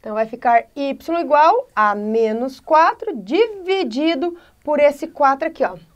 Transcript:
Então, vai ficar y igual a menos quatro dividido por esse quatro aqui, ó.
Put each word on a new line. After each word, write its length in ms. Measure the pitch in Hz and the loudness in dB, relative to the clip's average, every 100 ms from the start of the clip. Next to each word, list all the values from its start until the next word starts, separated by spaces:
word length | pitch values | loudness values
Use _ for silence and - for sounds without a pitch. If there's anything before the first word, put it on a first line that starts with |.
Então, 140 | 220 | -8
vai 100 | 214 | -6
ficar 400 | 220 240 254 233 - | -6 -2 2 2 0
y 220 | - 277 269 - 339 | -8 -6 -6 -4 -4
igual 480 | 277 294 311 440 523 - | 2 4 4 4 -2 0
a 180 | 208 | 0
menos 640 | 208 208 226 220 220 262 269 | 0 -2 0 0 -2 -6 -8
quatro 540 | - 311 339 453 440 | 2 4 4 0 -8
dividido 1200 | 285 185 320 453 403 349 381 311 226 311 330 349 339 _ _ | -10 -4 0 0 -2 -4 -2 -2 -2 -2 -2 -4 -8 _ _
por 160 | - 294 | -4 2
esse 260 | 294 285 320 | 2 0 -12
quatro 420 | - 277 269 320 | -2 0 0 -4
aqui, 140 | 330 | -4
ó. 140 | 214 180 165 | -6 -6 _